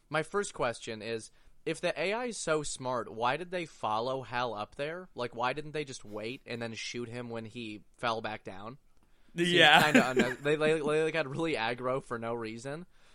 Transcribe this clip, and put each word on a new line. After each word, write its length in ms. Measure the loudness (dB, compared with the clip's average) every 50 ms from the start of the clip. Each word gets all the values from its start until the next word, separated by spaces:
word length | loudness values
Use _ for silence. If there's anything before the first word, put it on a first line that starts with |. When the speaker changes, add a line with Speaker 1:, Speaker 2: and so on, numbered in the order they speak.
| _ -2
Speaker 1:
My 140 | -2 -2 0
first 300 | 0 0 -2 -2 -2 -2
question 460 | 0 0 0 0 -2 -6 -8 -8 -6 -4
is, 260 | -4 -4 -4 -6 -10 -18 -20 -20 -20 -20 -8 -6
if 140 | -6 -4 -2
the 180 | -2 -2 0 0
A 140 | 0 0 0
I 120 | -2 -2
is 120 | -4 -6 -4
so 260 | 0 0 2 2 0
smart, 480 | -2 -4 -4 -4 -2 -2 -2 -2 -4 -4
why 240 | 0 2 2 2 0
did 140 | -2 -6
they 140 | -6 -6 -6
follow 580 | -8 -8 -4 -2 0 0 0 0 0 -2 -4 -4
Hal 300 | -4 -2 -2 -2 -2 -2
up 200 | -4 -6 -8 -6
there? 320 | -6 -6 -6 -6 -8 -12 -12 -6
Like, 220 | -6 -6 -4 -2
why 180 | -2 0 0 0
didn't 180 | -2 -6 -8 -6
they 120 | -8 -6
just 180 | -8 -10 -12 -12
wait 380 | -10 -8 -6 -6 -6 -8 -8 -8 -8
and 140 | -8 -6
then 120 | -6 -6 -6
shoot 340 | -8 -8 -8 -6 -6 -8 -8
him 200 | -8 -8 -8 -8
when 160 | -8 -8 -10
he 360 | -10 -10 -10 -10 -10 -10 -12 -14 -20 -10 -4
fell 220 | -2 0 0 0
back 220 | -2 -6 -8 -8 -10
down? 360 | -12 -12 -12 -12 -14 -14 -16 _ -20 -20 -20 -20 _ -20 -20 -20 -8 -2 0
Seems 140 | 2 4
Speaker 2:
Yeah. 300 | 6 8 10 10 10 10 10
Speaker 1:
kinda 180 | 8 8 6
unne-, 400 | 6 6 4 2 2 2 0 -2 0
they, 120 | 2 2
they, 240 | 4 4 4 4 2
they 320 | 2 2 2 2 2 0
got 160 | 0 -2 -2 -2
really 240 | -2 -2 0 0 0
aggro 480 | 0 0 0 -2 -2 -2 -2 -2 -2 -2
for 160 | -4 -6 -6
no 140 | -4 -4 -4
reason. 520 | -4 -4 -6 -8 -8 -8 -8 -10 -10 -10 -14 -20 -20 -20 -20